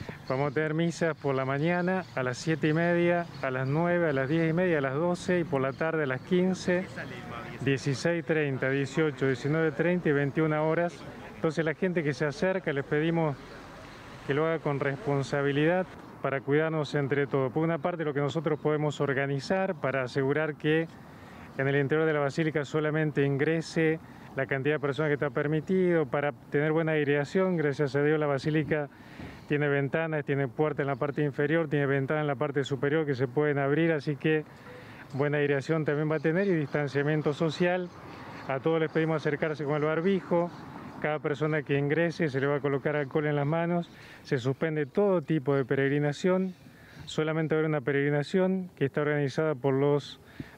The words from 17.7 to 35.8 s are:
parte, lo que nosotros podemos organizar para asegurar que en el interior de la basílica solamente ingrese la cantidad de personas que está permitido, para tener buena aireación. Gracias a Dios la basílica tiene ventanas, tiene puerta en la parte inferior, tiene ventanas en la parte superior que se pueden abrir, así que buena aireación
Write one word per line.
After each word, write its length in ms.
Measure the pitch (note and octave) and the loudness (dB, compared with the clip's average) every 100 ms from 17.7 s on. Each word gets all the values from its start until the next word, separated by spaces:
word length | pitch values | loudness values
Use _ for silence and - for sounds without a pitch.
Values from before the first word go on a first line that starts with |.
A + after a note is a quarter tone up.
| E3 | 0
parte, 260 | F3+ E3+ | -2 -2
lo 120 | D3+ | -2
que 60 | C#3 | 0
nosotros 380 | C#3+ E3 D#3 D3 | 0 0 -2 0
podemos 440 | D3+ D3+ D3+ C#3 | 0 0 0 0
organizar 720 | C#3+ C3+ C#3 C#3 - F#3+ F#3+ | 0 0 0 -2 0 0 0
para 300 | D#3+ C3+ C3+ | -2 -2 -2
asegurar 500 | B2 C#3+ C3+ D3 D#3 | -2 0 0 0 -2
que 340 | C#3+ D3+ D#3 E3 - - - - - - - | -2 2 2 2 -6 -20 -20 -20 -18 -10 -2
en 100 | C3+ | 2
el 80 | C#3 | 2
interior 300 | C#3 D#3 D#3+ | 2 2 2
de 80 | |
la 60 | D3+ | 2
basílica 440 | C#3+ C3 D#3 D#3 | 0 0 0 0
solamente 640 | C#3 D#3 D3+ D3+ D#3 D3 C#3 | -2 0 0 2 2 2 2
ingrese 720 | C#3 D3+ E3 D#3 E3+ D#3+ D#3+ - - - C3+ | 2 2 0 0 0 2 0 -6 -20 -8 -4
la 100 | C3 | -2
cantidad 300 | C#3 C3+ D3+ | 0 0 0
de 40 | |
personas 300 | C#3+ C3 D#3 | 0 0 0
que 40 | |
está 140 | C#3+ D3 | 0 0
permitido, 800 | B2 D3 D#3 D3 F#3+ F3+ E3 C#3 | 0 0 0 0 2 4 2 2
para 260 | D3 C#3+ B2 - | 0 -2 -4 -2
tener 220 | C#3+ D#3 | 0 2
buena 200 | D#3 D#3+ | 2 2
aireación. 640 | D#3 C#3+ D3 C#3+ F#3+ F#3 F3 | 2 2 2 2 2 2 2
Gracias 360 | D3 C3+ C#3+ | 0 0 0
a 80 | C#3 | 2
Dios 160 | D3 D#3 | 2 2
la 80 | D3+ | 2
basílica 600 | C#3 D#3 D#3 D3 D#3 C#3+ - - - - - - | 0 0 0 0 0 -2 -10 -18 -16 -14 -12 -2
tiene 220 | D3 D3 | 0 2
ventanas, 560 | C#3+ C#3 D#3+ E3 D#3 | 2 2 0 0 -2
tiene 240 | C#3 C#3 C#3 | 0 0 0
puerta 320 | A2+ D#3 C#3+ | 0 0 0
en 60 | C#3 | -2
la 80 | C3+ | -2
parte 260 | D3 C#3 | -2 0
inferior, 460 | D3 C3+ D3 E3 D#3 | 0 0 2 2 2
tiene 160 | D3 | 2
ventanas 380 | C#3 C#3 C3+ D#3 | 2 2 0 0
en 40 | D3+ | 0
la 80 | |
parte 300 | B2+ D3 C#3+ | -2 -2 0
superior 400 | B2+ C3+ C#3+ D#3+ | -2 0 0 2
que 100 | D3 | 0
se 140 | B2 C3 | 0 0
pueden 300 | B2+ D3+ C#3+ | 2 2 2
abrir, 340 | C#3 D3 E3 | 2 2 2
así 240 | D#3 D#3 C#3 | 2 -2 -2
que 280 | D#3+ D#3 D3+ - - - - - - | 2 0 -2 -12 -20 -18 -18 -18 -8
buena 240 | C3+ D3 D3 | -2 0 2
aireación 480 | C#3+ C#3 C3 D#3+ | 2 0 0 0